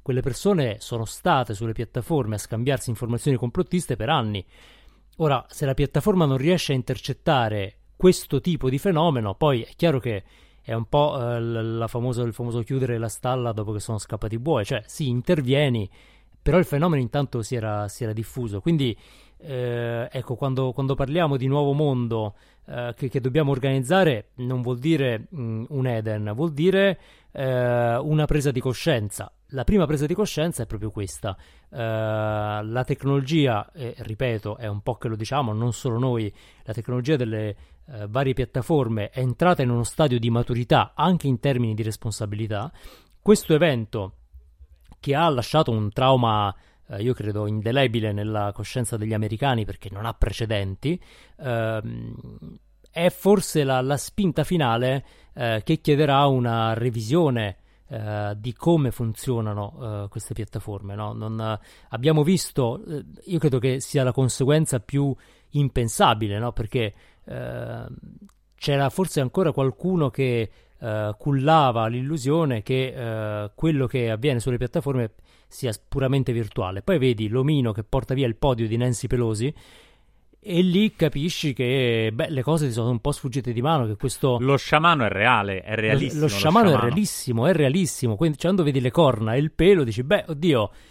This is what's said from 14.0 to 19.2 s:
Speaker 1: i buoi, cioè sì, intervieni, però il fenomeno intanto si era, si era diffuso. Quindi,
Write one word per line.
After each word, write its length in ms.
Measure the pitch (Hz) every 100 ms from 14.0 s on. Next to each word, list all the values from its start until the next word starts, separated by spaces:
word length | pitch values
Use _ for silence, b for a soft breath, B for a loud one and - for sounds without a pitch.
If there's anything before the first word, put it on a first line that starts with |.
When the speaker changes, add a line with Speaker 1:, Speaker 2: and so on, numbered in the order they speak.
| - 110 107
Speaker 1:
i 40 | 113
buoi, 260 | 131 135
cioè 180 | 101 123
sì, 240 | - - 143
intervieni, 800 | 120 - 170 123 135 147 117 98 b b b b _
però 160 | - 175
il 80 | 170
fenomeno 340 | 143 175 147
intanto 400 | 117 143 135 120
si 140 | 107
era, 340 | 123 110 104 104
si 160 | -
era 80 | 113
diffuso. 480 | 107 110 - 117 98
Quindi, 360 | 165 165 131 101 b b